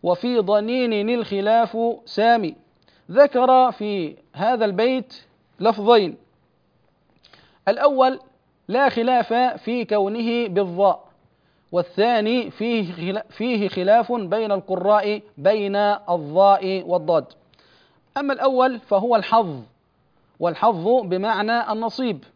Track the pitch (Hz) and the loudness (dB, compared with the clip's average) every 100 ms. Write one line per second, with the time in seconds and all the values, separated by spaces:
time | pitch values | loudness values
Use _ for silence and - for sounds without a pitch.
0 | 170 175 247 247 190 208 214 254 247 214 | -2 -2 0 -2 2 0 0 -2 0 -2
1 | 208 240 214 202 202 226 233 226 233 226 | -2 -2 -4 -4 0 2 0 -2 -4 -4
2 | - - 226 233 175 - _ _ _ _ | -8 0 2 2 0 -10 _ _ _ _
3 | - 196 285 262 254 254 254 - 208 202 | -4 4 4 4 4 4 4 0 -6 -4
4 | 156 - _ 139 208 247 214 190 240 262 | -6 -10 _ -6 -2 0 -2 0 0 -2
5 | - - _ _ _ _ 208 208 208 233 | -6 -18 _ _ _ _ -2 0 4 4
6 | 180 - _ _ _ _ _ _ _ _ | 4 -6 _ _ _ _ _ _ _ _
7 | _ _ _ _ _ _ - 220 294 269 | _ _ _ _ _ _ -4 2 2 4
8 | 262 262 - _ _ _ - 226 269 233 | 2 0 -14 _ _ _ -6 0 0 0
9 | 233 254 - 233 254 196 - 240 220 208 | 0 0 0 0 0 -2 -6 -6 -2 0
10 | 196 226 233 233 233 180 190 175 202 - | 0 -2 -2 -2 -2 -2 -2 2 2 2
11 | - _ _ _ _ _ _ 175 175 - | -6 _ _ _ _ _ _ -4 -4 -2
12 | 220 240 214 247 214 - 226 226 180 175 | 0 0 0 -2 -4 -6 -4 -2 -4 -8
13 | 175 202 - - 226 226 202 190 185 226 | -8 -8 -10 -8 -4 -2 -4 -2 2 2
14 | 233 240 185 214 220 196 - 185 190 214 | 2 -6 -4 -4 -2 -4 -4 -4 2 2
15 | 208 208 - - 156 214 202 202 208 208 | 2 -6 -10 -2 0 0 0 0 0 0
16 | - 175 147 160 196 196 185 190 170 180 | -2 -4 -2 4 6 6 2 -6 -2 -4
17 | 156 165 131 _ _ _ _ _ _ _ | 0 0 -2 _ _ _ _ _ _ _
18 | _ 269 285 262 269 254 254 240 - 196 | _ -6 -4 0 0 2 0 0 -2 -2
19 | 233 226 190 226 196 139 110 _ _ _ | 2 0 2 0 0 -8 -14 _ _ _
20 | _ _ _ _ 170 160 220 190 175 254 | _ _ _ _ -4 0 0 0 0 0
21 | 196 185 208 202 214 233 226 220 226 - | 0 -4 -2 -2 -2 -2 -4 -6 -6 -6
22 | 254 156 - | -6 -6 -12